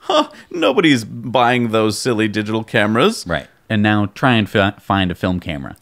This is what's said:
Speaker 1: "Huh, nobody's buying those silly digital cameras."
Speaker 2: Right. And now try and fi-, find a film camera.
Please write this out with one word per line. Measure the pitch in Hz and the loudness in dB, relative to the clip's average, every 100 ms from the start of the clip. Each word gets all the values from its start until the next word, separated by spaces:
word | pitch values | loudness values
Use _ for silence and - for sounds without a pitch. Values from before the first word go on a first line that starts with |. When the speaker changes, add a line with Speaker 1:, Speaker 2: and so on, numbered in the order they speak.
Speaker 1:
"Huh, | - 311 311 - - | -2 -2 -2 -8 -12
nobody's | 349 302 233 165 131 | -2 0 2 4 2
buying | 107 120 123 123 120 123 117 | -2 -10 -4 0 2 2 0
those | 110 107 104 | 0 0 -2
silly | 131 110 110 | -2 0 0
digital | 104 107 110 | -2 -4 -4
cameras." | 110 117 104 113 185 226 87 | -2 0 2 2 2 0 -4
Speaker 2:
Right. | 78 - _ - | -6 -6 _ -4
And | 110 | 0
now | 107 107 101 | 2 2 0
try | - 135 117 | 0 2 2
and | 101 | 2
fi-, | 110 98 - | 2 0 -2
find | - 98 92 | -2 0 0
a | 85 | -2
film | 95 90 | -4 -4
camera. | 85 73 64 - | -6 -10 -12 -10